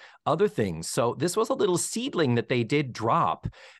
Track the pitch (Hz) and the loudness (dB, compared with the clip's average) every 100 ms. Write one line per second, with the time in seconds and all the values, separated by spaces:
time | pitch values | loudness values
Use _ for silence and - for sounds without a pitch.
0 | - - - 160 208 - 101 80 82 - | -20 -8 -2 0 0 0 -2 -4 -4 0
1 | 117 123 170 214 233 269 196 175 - 220 | 0 0 -2 0 0 2 2 2 -2 -4
2 | 254 175 139 120 - 127 113 143 135 107 | -4 0 2 2 2 0 2 0 0 -2
3 | 110 160 104 - - - - - | 0 2 2 -2 -6 -12 -20 -20